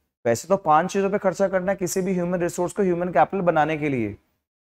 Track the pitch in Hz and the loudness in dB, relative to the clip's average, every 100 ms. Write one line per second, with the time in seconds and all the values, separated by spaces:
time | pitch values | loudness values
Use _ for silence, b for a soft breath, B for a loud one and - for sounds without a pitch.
0 | _ _ - 117 160 190 165 151 180 196 | _ _ -2 0 0 -2 4 2 4 0
1 | 196 196 190 170 196 185 180 190 175 190 | 0 0 -2 0 0 0 -2 -4 -4 -2
2 | 185 180 175 180 175 175 175 - 190 170 | -2 0 0 -2 -2 -2 -6 0 0 0
3 | 175 170 151 196 175 156 151 156 151 131 | 0 2 2 2 0 2 2 0 -2 -2
4 | 104 - _ _ _ _ | -4 -6 _ _ _ _